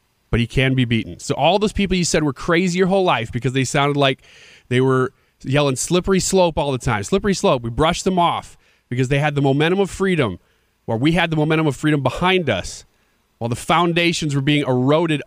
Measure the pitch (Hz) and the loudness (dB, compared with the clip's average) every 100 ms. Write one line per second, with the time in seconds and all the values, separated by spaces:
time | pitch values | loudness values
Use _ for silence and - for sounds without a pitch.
0 | _ _ _ 113 117 135 131 131 117 117 | _ _ _ -2 0 0 2 2 2 0
1 | - - - - 147 196 214 - 190 185 | -2 -8 -8 0 2 2 0 -2 -2 0
2 | 165 175 151 127 - 170 185 175 185 196 | 0 0 0 -4 0 0 2 2 2 2
3 | 180 131 113 120 127 131 127 151 143 143 | 2 0 -2 -6 -4 -2 0 0 0 2
4 | 135 131 - - - - - 123 131 131 | 0 0 -8 -20 -20 -20 -2 2 2 2
5 | 123 - _ _ - 139 143 131 - 175 | 0 -6 _ _ -4 0 0 -2 0 0
6 | 185 190 - 190 175 160 143 127 - 107 | 2 0 2 2 2 0 -2 -2 -2 -2
7 | 98 196 208 185 196 135 117 117 156 170 | -2 -2 0 0 0 0 -2 0 0 0
8 | 196 185 170 117 - - _ _ _ 123 | 0 2 0 0 -8 -18 _ _ _ -4
9 | 127 139 151 143 139 139 160 190 190 - | 0 0 0 0 2 2 2 0 -2 -2
10 | 190 170 117 87 _ _ _ _ - 113 | 0 0 0 -4 _ _ _ _ -6 -2
11 | 147 170 170 156 151 160 156 131 151 151 | 0 2 0 0 0 2 0 0 0 0
12 | 127 - 175 185 143 95 - - - _ | -2 -2 0 0 0 -4 -6 -14 -20 _
13 | _ _ _ _ 117 120 - 165 175 165 | _ _ _ _ -6 -6 0 2 2 2
14 | 170 165 156 139 135 147 139 127 127 156 | 0 -2 -4 -2 0 0 0 0 2 2
15 | 170 151 | 2 -2